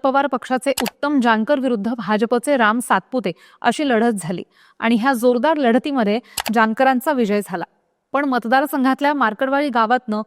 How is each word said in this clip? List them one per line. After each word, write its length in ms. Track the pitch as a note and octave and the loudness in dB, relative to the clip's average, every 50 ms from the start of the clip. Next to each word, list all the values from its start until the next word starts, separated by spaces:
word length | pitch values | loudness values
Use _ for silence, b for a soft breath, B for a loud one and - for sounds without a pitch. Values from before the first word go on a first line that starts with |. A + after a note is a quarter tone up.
| - | 0
पवार 240 | C4+ B3+ C#4 C#4 | 0 2 2 0
पक्षाचे 460 | C#4+ C4+ B3+ - - B3+ B3+ - C#4 C4 - B3 | 0 -2 -6 -4 -4 -4 -2 -2 -2 -2 -2 -4
उत्तम 380 | G#3+ - _ - C#4+ D4+ C#4 | -6 -6 _ -4 0 0 2
जानकर 400 | A3+ A#3+ A3+ A3 A3 - D4 C#4 | 2 2 2 2 2 0 0 0
विरुद्ध 340 | B3+ C4+ B3 G#3 G3 A3+ B3+ | 0 -2 -2 -2 -2 -4 -6
भाजपचे 640 | A#3 F#3+ F3+ G#3+ G#3 A#3 A3 B3 A#3+ - D4 C#4+ | -6 -4 -2 0 0 0 0 0 -2 0 0 2
राम 220 | B3+ A3+ G#3 A3 B3 | 2 4 2 2 0
सातपुते 540 | - - A#3+ F#3+ - _ - B3+ G3 G#3 E3 b b b b b - | 0 0 0 0 0 _ -6 -4 -4 -4 -6 b b b b b -2
अशी 260 | A#3+ A3+ - D#4 C#4 | -2 0 0 0 0
लढत 260 | A#3+ G#3+ A3+ A#3+ A3+ G3 | 2 2 2 2 0 -2
झाली 240 | D#3+ D#3 F#3 E3+ - b b b b b b - | -4 -8 -8 -8 -10 b b b b b b -4
आणि 160 | - A3+ A#3+ | -2 0 0
ह्या 180 | G#3+ A3 C#4 C4+ | 2 2 0 0
जोरदार 440 | A3+ A#3 B3 B3 A#3+ A#3 D4+ E4 | 2 2 2 2 2 2 0 0
लढतीमध्ये 640 | D4+ C#4 A#3 A3+ B3 - D#4 C#4 C4 A3 G3+ G#3 A#3+ B B B B B - G#3 | 2 2 2 2 2 0 0 -2 0 0 0 -2 -2 B B B B B -2 0
जानकरांचा 580 | A#3 A3 A3 A3+ - C4 C4+ C4 B3 - D#4+ D4 | 2 2 2 2 2 2 2 2 2 0 0 0
विजय 280 | B3+ A#3 F#3+ G#3 G#3 | 0 0 0 0 -2
झाला. 240 | F#3+ - F#3 F3 E3 - _ _ _ _ _ _ _ _ - | -2 -4 -6 -8 -8 -10 _ _ _ _ _ _ _ _ -4
पण 120 | C4+ D4 | -2 -2
मतदारसंघातल्या 880 | C#4 B3+ A#3+ G#3+ A3+ B3+ C4 D4 C#4+ - C#4+ B3+ C4+ C4 - C#4+ C#4+ D4+ | 0 -2 -2 0 2 2 2 2 0 0 0 2 2 2 2 0 0 0
मार्कडवाडी 540 | C#4+ B3 G#3+ G#3+ - C4+ C4+ C4+ C#4 D4 D4 | 2 0 0 0 -2 -2 -2 0 0 0 0
गावातनं 540 | A3 A#3+ A3+ A3 B3 B3+ - - G#3+ G#3+ A3 | 0 0 2 2 0 0 0 -2 -4 -6 -6